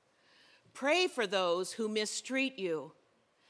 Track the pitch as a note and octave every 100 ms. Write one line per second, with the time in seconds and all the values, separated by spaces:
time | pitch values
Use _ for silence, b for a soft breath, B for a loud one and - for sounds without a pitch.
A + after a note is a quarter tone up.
0 | _ b b b b b _ - C4+ E4+
1 | F#4 C4 G3+ F#3+ F3+ F3 F#3 - A3 G#3+
2 | G#3+ - - C4 C4+ C4 F#3 D#3 D3 -
3 | _ _ _ B B